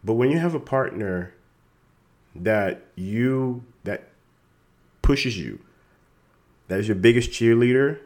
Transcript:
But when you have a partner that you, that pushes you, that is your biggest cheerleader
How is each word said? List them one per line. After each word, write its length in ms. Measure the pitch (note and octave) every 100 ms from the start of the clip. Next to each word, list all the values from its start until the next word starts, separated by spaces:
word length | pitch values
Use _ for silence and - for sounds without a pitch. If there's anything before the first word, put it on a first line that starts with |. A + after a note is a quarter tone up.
But 120 | G2+
when 160 | A2+ B2+
you 80 | D#3+
have 160 | E3+
a 60 | D#3
partner 720 | - C3+ C3 - G2+ F2+ F2 _ _ _ _ _ _ _ _ _ _
that 480 | E2+ F2+ G#2+ G2 - -
you, 720 | - F#2+ A2 B2 C3 C3 B2 A#2+ _
that 240 | - G#2 - _ _ _ _ _ _ _ _ _
pushes 340 | - C#3 B2+ G#2
you, 240 | C2 G1+ - _ _ _ _ _ _ _ _ _ _
that 120 | F#2+
is 80 | G#2
your 80 | G2
biggest 340 | A2 A#2+ A#2
cheerleader 680 | - A2+ A#2 A#2+ B2+ C#3 D#3